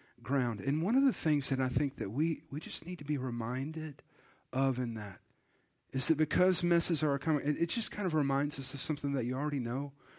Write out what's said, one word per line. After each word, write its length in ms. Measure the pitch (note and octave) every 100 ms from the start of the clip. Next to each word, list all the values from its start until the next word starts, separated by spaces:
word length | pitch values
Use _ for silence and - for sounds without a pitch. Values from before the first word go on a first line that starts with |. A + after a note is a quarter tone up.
| _ _
ground. 380 | A#2+ C#3 B2 A2
And 240 | A2+ D3+
one 140 | F3 B3
of 80 |
the 80 | C#4
things 360 | - D#3 D3+ C#3+
that 100 | C3
I 80 | C3
think 280 | - D3 -
that 120 | G2
we, 320 | A#2+ E3 D#3+ -
we 80 | C#3
just 280 | G#3 - -
need 120 | F3+
to 60 |
be 140 | C#3+ D3
reminded 840 | B2+ A#2+ A2+ B2+ C#3 D#3+ D#3 C#3 _ _ _ _ _
of 260 | B2+ C3+ B2+
in 160 | B2
that 260 | A2+ G#2 G2 _ _ _ _ _ _ _
is 160 | C3+ -
that 80 | D3
because 480 | D3+ E3+ F#3 F3+
messes 400 | F3 E3+ - D#3+
are 60 | D#3
our 80 | C#3+
common, 220 | E3 D3 C#3+
it, 160 | D3+
it 40 | E3+
just 260 | - -
kind 120 | - G3
of 80 |
reminds 440 | D#3 C#3 C#3 D3 D3
us 160 | C3
of 60 | C#3
something 320 | - C#3+ C#3+
that 140 | C#3 A#2+
you 100 | B2+
already 240 | D3 C#3+
know, 320 | A#2 B2 C#3+ - -